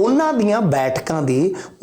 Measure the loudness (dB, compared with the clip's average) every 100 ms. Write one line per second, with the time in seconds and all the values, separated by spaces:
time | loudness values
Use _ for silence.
0 | 2 2 2 0 0 2 0 0 0 -2
1 | -4 -2 0 0 0 -2 -10 -2